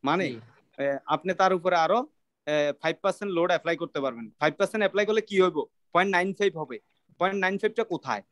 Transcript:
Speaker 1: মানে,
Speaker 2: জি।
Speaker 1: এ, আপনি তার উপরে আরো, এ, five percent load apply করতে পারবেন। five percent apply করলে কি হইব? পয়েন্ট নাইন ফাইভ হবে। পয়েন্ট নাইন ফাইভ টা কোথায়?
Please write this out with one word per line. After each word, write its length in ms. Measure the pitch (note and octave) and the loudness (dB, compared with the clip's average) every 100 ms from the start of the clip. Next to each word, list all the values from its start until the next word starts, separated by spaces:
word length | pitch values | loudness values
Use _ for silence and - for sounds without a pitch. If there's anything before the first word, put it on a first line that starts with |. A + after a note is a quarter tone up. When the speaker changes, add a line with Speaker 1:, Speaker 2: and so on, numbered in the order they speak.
Speaker 1:
মানে, 220 | C3+ E3 E3+ | 0 -2 -2
Speaker 2:
জি। 120 | A#2 A2+ _ _ - | -8 -16 _ _ -8
Speaker 1:
এ, 60 | C#3 C#3 - | -6 -6 -2
আপনি 260 | D#3 F#3 | -4 -2
তার 180 | F3+ F#3+ | 0 2
উপরে 220 | F#3 F3+ F3 D#3+ | 2 2 2 4
আরো, 140 | G#3+ C#4 _ _ _ - | 2 0 _ _ _ -4
এ, 80 | D3+ D3 C#3 | 0 0 -2
five 140 | D#3+ D#3+ | -4 -2
percent 300 | G3 F#3 G3+ F3 | -4 -4 -4 -2
load 120 | F3 | 0
apply 220 | E3+ E3 E3+ | 0 -2 -4
করতে 220 | E3 D#3 | -4 -4
পারবেন। 240 | C3+ A#2 A2+ _ | -4 -6 -14 _
five 140 | D3+ D3+ | -2 0
percent 220 | G3 A3 | -2 0
apply 220 | G3+ G3 G#3 | 0 0 0
করলে 180 | A3 G#3+ | 0 0
কি 60 | G3 | 2
হইব? 160 | F#3 D#3 - _ _ | 4 2 -6 _ _
পয়েন্ট 180 | E3+ G3 F#3 | 0 2 2
নাইন 120 | F#3 | 0
ফাইভ 180 | F#3+ G3+ D#3+ | 0 -2 -2
হবে। 200 | D3 A#2+ _ _ _ _ | -10 -12 _ _ _ _
পয়েন্ট 180 | F3+ G3 F#3 | -2 0 -2
নাইন 100 | F#3+ | 0
ফাইভ 140 | G#3+ | -2
টা 100 | G#3+ | -2
কোথায়? 400 | A3 E3+ C3+ G#3 - | -4 -4 -4 -6 -6